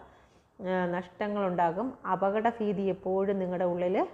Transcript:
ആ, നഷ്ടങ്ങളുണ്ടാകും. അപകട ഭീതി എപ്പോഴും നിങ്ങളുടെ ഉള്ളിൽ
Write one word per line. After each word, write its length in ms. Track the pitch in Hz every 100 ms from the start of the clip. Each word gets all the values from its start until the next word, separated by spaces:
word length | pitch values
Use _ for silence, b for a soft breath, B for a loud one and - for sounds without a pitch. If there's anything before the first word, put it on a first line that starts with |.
| B B B B B -
ആ, 240 | 185 185 175
നഷ്ടങ്ങളുണ്ടാകും. 1080 | 175 180 - 208 208 190 180 170 175 254 - 190
അപകട 380 | 185 196 214 233
ഭീതി 320 | 233 208 196
എപ്പോഴും 580 | 190 190 185 190 196 196
നിങ്ങളുടെ 260 | 180 180 180
ഉള്ളിൽ 420 | 175 180 214 370